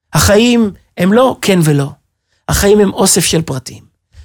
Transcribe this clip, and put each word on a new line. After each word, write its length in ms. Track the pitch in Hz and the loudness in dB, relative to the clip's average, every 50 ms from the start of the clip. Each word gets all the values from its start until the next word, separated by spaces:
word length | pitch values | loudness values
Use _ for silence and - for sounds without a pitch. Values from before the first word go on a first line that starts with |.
| _ _ | _ _
החיים 580 | - 156 - - 196 208 233 247 240 233 226 196 170 - _ _ _ - | -4 -2 0 2 2 2 2 2 2 0 0 -2 -4 -10 _ _ _ -4
הם 140 | 175 190 | -2 0
לא 240 | 208 247 262 254 - - | 2 2 2 0 -2 -2
כן 160 | - 202 190 180 160 | -2 0 0 2 2
ולא. 360 | 156 147 143 135 143 - - _ _ _ _ _ _ _ _ _ - | 2 0 0 -2 -6 -10 -16 _ _ _ _ _ _ _ _ _ -6
החיים 320 | 151 - 202 202 208 208 | -4 0 2 2 4 4
הם 120 | 202 196 | 2 0
אוסף 320 | - - 196 190 - 180 165 | 0 -2 -2 0 0 -2 -2
של 180 | - - 160 | -2 -4 -4
פרטים, 420 | 160 - 139 123 - - 123 104 - _ _ _ _ _ _ - - | -4 -6 -8 -10 -10 -14 -18 -20 -20 _ _ _ _ _ _ -20 -20